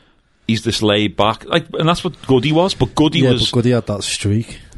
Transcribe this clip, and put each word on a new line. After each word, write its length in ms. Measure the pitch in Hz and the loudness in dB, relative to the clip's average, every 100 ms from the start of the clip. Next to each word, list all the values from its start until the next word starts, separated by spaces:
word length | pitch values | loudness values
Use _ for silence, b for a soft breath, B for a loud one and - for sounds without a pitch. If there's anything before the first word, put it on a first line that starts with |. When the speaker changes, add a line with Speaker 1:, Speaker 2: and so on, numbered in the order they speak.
| b b _ _ - | b b _ _ -4
Speaker 1:
he's 160 | 113 | -2
this 180 | 113 98 | -2 0
laid 320 | 107 104 107 82 | 2 2 0 0
back, 300 | 101 113 - | 0 0 -2
like, 200 | 170 165 | -2 -2
and 140 | - 160 | -2 0
that's 160 | 170 | 0
what 180 | 180 - - | -4 -8 0
Goody 240 | 131 135 | 2 4
was. 220 | 156 185 | 2 0
But 200 | - 127 - | 0 -4 0
Goody 240 | 156 147 | 0 2
Speaker 2:
Yeah, 120 | 131 | 2
Speaker 1:
was 180 | 127 - | 2 0
Speaker 2:
but 60 | 120 | 0
Goody 160 | 120 | 2
had 160 | 120 110 | 0 -2
that 160 | 101 | -8
streak. 560 | - - 101 107 117 - - | -6 -4 -2 -2 -2 -12 -20